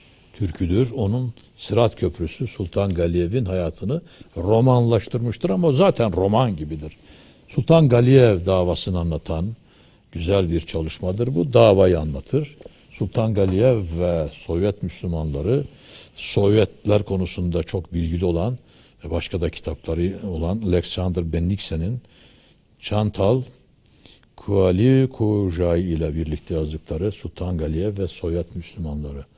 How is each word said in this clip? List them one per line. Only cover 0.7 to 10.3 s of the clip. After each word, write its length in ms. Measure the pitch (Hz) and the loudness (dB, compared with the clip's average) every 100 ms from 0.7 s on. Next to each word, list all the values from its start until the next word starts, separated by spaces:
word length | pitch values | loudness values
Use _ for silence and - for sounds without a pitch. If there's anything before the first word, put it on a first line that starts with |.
| 98 127 | 0 0
Onun 420 | 117 101 120 127 - - - | -2 -2 -2 -4 -10 -18 -16
Sırat 380 | - 104 117 - | -4 2 2 2
Köprüsü 520 | 90 85 80 - 120 | -4 -4 -8 -6 -8
Sultan 460 | - 90 104 101 | -8 -6 -2 -2
Galiyev'in 520 | 87 85 87 85 123 95 | 0 0 0 -2 -2 -2
hayatını 560 | 92 82 - 92 165 - - - - | -2 -4 -6 -6 -6 -8 -20 -16 -6
romanlaştırmıştır 1120 | 90 110 127 123 117 113 - 120 117 - 175 | 0 4 6 4 4 2 0 -4 -4 -4 -2
ama 180 | 185 170 | 0 2
o 60 | |
zaten 400 | 135 190 - 113 | 4 2 2 0
roman 420 | 85 98 110 123 82 | 2 2 2 2 -2
gibidir. 420 | 76 78 78 - - - - _ - | -8 -10 -10 -14 -20 -20 -20 _ -10
Sultan 420 | - - 165 147 | -2 4 6 6
Galiyev 560 | 120 123 135 120 92 90 | 6 6 8 8 4 2
davasını 540 | 95 90 82 - 87 | 2 2 0 -2 -2
anlatan 460 | 85 80 - 82 98 117 _ _ _ _ _ | -2 -4 -4 -4 -4 -8 _ _ _ _ _
güzel 400 | 85 82 | -6 0